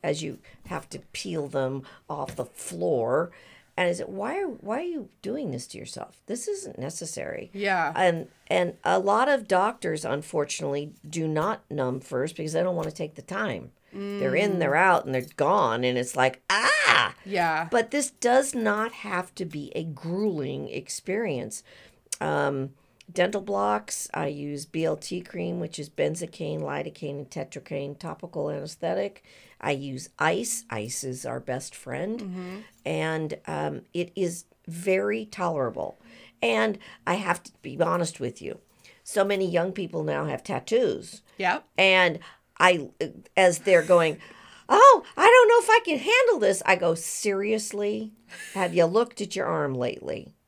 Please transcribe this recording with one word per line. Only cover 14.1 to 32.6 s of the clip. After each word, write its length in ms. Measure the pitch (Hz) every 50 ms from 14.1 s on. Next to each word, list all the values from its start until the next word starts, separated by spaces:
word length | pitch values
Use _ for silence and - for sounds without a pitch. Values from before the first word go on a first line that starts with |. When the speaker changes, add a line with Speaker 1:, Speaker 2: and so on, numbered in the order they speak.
| 202 202 196 - 131
Speaker 1:
in, 180 | 160 196 208 180
Speaker 2:
Mm. 60 | 175
Speaker 1:
they're 160 | 165 139 139
out, 300 | 156 185 190 180 - -
and 100 | - 131
they're 100 | 127 127 127 -
gone, 460 | - 143 147 185 208 156 120 113 120 127
and 140 | 127 123
it's 180 | 123 123 123 -
like, 260 | 135 127 131 - - _ _
"Ah!" 680 | 190 208 240 - 587 622 587 508 - - 120 - - - -
Speaker 2:
Yeah. 420 | 190 196 185 170 165 160 156 170 165
Speaker 1:
But 180 | - 240 226 233
this 200 | - 294 277 -
does 420 | _ _ - 240 247 262 285 269 -
not 380 | 247 226 214 208 214 220 233
have 420 | 233 - - 208 196 180 185 - _
to 100 | - 190
be 260 | 165 151 151 147 - -
a 80 | - 160
grueling 840 | 165 147 - - 165 170 190 214 214 180 151 135 135 135 139 143 -
experience. 960 | - - - - - - _ - 185 208 240 202 147 123 - 110 - - _ - - - - - _ _ _ _ - -
Um, 500 | - 156 151 147 143 143 143 135 135 135 135 _ _ _ _ _ - -
dental 300 | 170 - 180 185 214 202
blocks, 680 | 190 190 202 196 202 208 208 214 214 - - - - - -
I 140 | - 156
use 380 | 151 151 143 143 147 147 143 151
B 180 | _ - 160 165
L 120 | 160 156
T 240 | 151 - - 185 175
cream, 380 | 175 - - 175 170 170 175 175
which 200 | 170 165 - -
is 100 | 147 147
benzocaine, 680 | _ - 156 151 156 170 175 151 - - 170 151 156 156
lidocaine, 560 | 151 143 143 147 143 175 - - - 147 143 143
and 100 | 143 -
tetracaine 680 | - 160 143 - - 143 139 - 160 147 143 143 147
topical 520 | - - 165 160 160 - 175 - 160 147 151
anesthetic. 720 | 151 147 147 156 - _ - 170 180 190 202 202 202 - _ _ - - - - - _
I 120 | - 147
use 380 | 143 135 143 143 127 131 160 - _ -
ice. 460 | 147 156 170 190 240 240 - - - _
Ice 340 | 117 107 104 120 127 - -
is 220 | 135 127 127 -
our 140 | 131 120 127
best 340 | - - 127 131 156 - -
friend. 460 | - - 131 127 135 - 202 220 233
Speaker 2:
Mm-hmm. 360 | 214 190 180 185 180 180 185 202